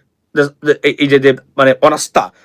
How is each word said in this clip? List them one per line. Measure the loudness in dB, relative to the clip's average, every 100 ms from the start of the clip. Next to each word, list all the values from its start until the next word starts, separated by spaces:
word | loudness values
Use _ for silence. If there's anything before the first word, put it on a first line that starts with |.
| _ _ _
যে, | -4 -4 _ -4
যে | -2
এই, | -2 -2
এই | 0
যে, | 2
যে | 2 -2 _ -2
মানে | 0 2
অনাস্থা | 0 0 -4 -4 -4 _